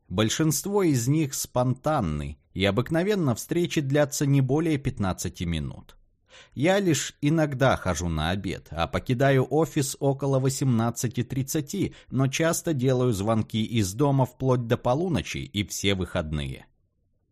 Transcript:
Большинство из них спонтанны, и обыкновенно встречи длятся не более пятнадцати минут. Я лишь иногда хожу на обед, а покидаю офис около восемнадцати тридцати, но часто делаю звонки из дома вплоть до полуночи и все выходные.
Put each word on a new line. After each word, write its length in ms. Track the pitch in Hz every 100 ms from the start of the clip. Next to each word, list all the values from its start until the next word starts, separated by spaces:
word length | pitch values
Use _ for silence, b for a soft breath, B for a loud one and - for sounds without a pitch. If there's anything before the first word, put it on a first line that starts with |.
| _
Большинство 760 | 90 110 - 160 151 196 202
из 240 | 180 135 117
них 280 | 151 147
спонтанны, 1040 | - - 127 127 127 - 156 90 76 71 - _
и 120 | 90
обыкновенно 720 | 98 101 123 160 185 208 151 113
встречи 440 | - 170 175 -
длятся 460 | 135 147 147 - 143
не 140 | 139
более 360 | 131 143 165 147
пятнадцати 680 | 139 - 98 87 92 -
минут. 520 | 85 82 71 - - - _ _ _ B B
Я 280 | - 156 190
лишь 360 | 190 139 - -
иногда 560 | 147 160 151 131 131 90
хожу 320 | 92 87 90
на 220 | 80 78
обед, 360 | 98 95 76 -
а 180 | 80 82
покидаю 580 | 92 - 123 139 135 131
офис 480 | 151 160 156 135 -
около 400 | 143 135 139 135
восемнадцати 840 | 135 135 135 117 117 117 123 117
тридцати, 720 | 120 127 131 160 147 202 139 B B
но 160 | 123 139
часто 480 | - 165 170 -
делаю 380 | 147 127 127 127
звонки 520 | 98 101 113 - 113
из 300 | 110 117 95
дома 320 | 104 143 139 127
вплоть 400 | - 131 127 117
до 100 | 120
полуночи 640 | 123 131 185 131 - 69
и 260 | 65 101
все 300 | 95 - 98
выходные. 720 | 98 90 92 78 76 69 62 - _ _ _ _ _ _